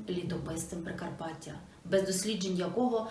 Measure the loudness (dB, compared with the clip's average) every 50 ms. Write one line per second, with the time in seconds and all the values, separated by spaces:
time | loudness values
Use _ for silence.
0 | -2 -2 -2 -2 -2 -2 -2 -4 -4 -4 -4 -4 -4 -4 -6 -6 -4 -4 -6 -6
1 | -6 -6 -6 -6 -6 -6 -6 -8 -10 -10 -12 -12 -12 -16 -20 -14 -4 4 4 6
2 | 6 6 2 0 2 0 0 0 0 0 0 2 0 0 2 4 4 4 4 4
3 | 0 0